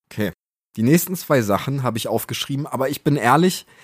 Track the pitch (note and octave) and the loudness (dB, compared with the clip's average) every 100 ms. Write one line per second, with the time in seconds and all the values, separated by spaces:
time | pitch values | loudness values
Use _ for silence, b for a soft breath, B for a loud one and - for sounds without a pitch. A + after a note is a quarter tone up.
0 | _ - G#2 - _ _ _ - A2+ E3+ | _ -6 -6 -6 _ _ _ -2 2 4
1 | - F3+ - C#3+ G#2 G2 - C#3 B2+ A2 | 2 -6 0 2 2 0 -2 -4 -2 -4
2 | A#2 G#2+ - B2 - C#3 C#3+ B2 C3+ D3 | -2 -4 -4 -8 -6 -6 -6 -4 -4 -2
3 | D#3 C#3+ A2+ D3 F#3 - - b | 0 2 4 4 4 0 -10 b